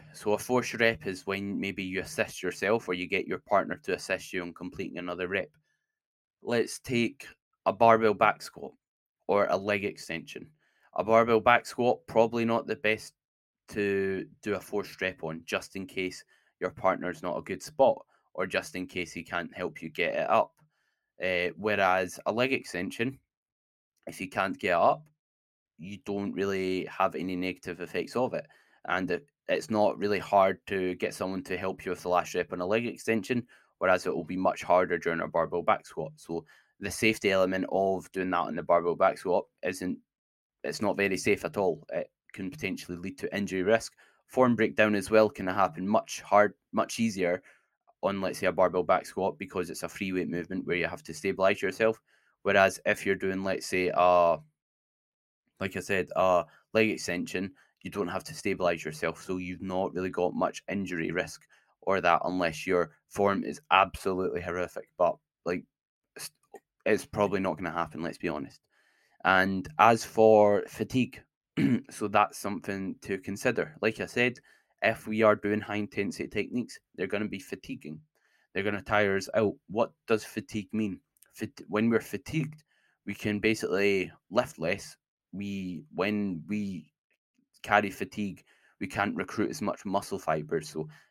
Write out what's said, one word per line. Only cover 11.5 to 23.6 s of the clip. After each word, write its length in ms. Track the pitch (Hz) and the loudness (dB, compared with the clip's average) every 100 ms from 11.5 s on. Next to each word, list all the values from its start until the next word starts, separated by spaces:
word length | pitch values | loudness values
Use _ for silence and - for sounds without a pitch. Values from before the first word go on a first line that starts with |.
| 120 - | 4 4
squat, 320 | - 120 - - | 0 0 0 0
probably 380 | 113 113 117 | 4 4 2
not 240 | 117 117 - | 0 0 -2
the 80 | 110 | -2
best 380 | 107 110 - _ _ _ _ _ - | 0 -2 -6 _ _ _ _ _ -10
to 560 | 107 101 98 95 95 - _ | -4 0 0 0 -4 -8 _
do 120 | 107 | -6
a 60 | 95 | -6
force 360 | - 104 - - | -4 -6 -6 -6
rep 240 | 92 - | -6 -4
on, 180 | 82 82 | -8 -8
just 300 | - 98 - | -6 -6 -6
in 120 | 98 92 | -12 -10
case 380 | 95 92 - - _ _ - | -6 -6 -8 -20 _ _ -8
your 100 | 92 | -8
partner's 520 | - 92 - 90 80 | 0 0 0 -4 -6
not 140 | 90 - | -6 -6
a 60 | |
good 200 | - 92 | -6 -10
spot 360 | - - 131 - - _ _ | -8 2 2 2 -6 _ _
or 140 | - 92 | -6 -2
just 300 | 92 - 90 | -2 -4 -10
in 100 | 92 | -8
case 260 | 90 85 | -6 -6
he 120 | 87 | -10
can't 300 | 80 87 82 | -6 -6 -6
help 280 | - 87 - | -8 -8 -8
you 80 | 82 | -12
get 240 | 90 85 | -2 -2
it 160 | 80 - | 0 2
up. 220 | 107 - _ _ _ _ _ _ - | 2 2 _ _ _ _ _ _ -6
Uh, 260 | 92 90 90 82 | -2 0 -2 -2
whereas 640 | 107 101 95 92 92 - - | -2 2 4 2 0 -4 -4
a 60 | |
leg 200 | 110 131 | 0 0
extension, 640 | 127 - 90 87 - 127 131 _ _ _ _ | -2 -4 -6 -6 -4 -6 -6 _ _ _ _